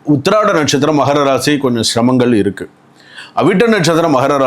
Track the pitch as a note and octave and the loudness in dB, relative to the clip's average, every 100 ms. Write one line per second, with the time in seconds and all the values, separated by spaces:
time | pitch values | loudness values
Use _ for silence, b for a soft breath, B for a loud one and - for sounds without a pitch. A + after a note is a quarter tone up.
0 | - C#3+ F#3 G#3+ G#3 E3+ C#3+ C#3+ D3 D3 | -4 -2 0 0 0 0 0 0 0 0
1 | C3 D3 C#3 C3 C#3 D3 C3+ A#2+ A2 A#2+ | 0 0 0 0 0 -2 -2 -2 -2 0
2 | A#2+ B2+ B2 A2+ G2 F#2 - _ _ B | 0 2 2 2 0 -4 -12 _ _ B
3 | B B B - C#3 F#3 A#3 G#3+ D#3+ E3 | B B B -2 0 2 2 0 0 0
4 | E3 C3+ C3+ C#3+ | 0 0 0 0